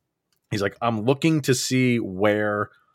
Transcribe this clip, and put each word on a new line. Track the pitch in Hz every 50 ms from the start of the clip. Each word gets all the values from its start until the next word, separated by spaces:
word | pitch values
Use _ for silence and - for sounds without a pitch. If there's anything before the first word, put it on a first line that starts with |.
| _ _ _ _ _ _ _ _ _ - 110
He's | 104 98
like, | 101 - -
"I'm | 117 117 117 107 104
looking | 123 143 135 - 165 160 151 131
to | - 127
see | 127 - - 131 127 127 127 120 117
where | - 95 92 92 101 107 104 107 107 104 104 104 104 - _ _ _ _ _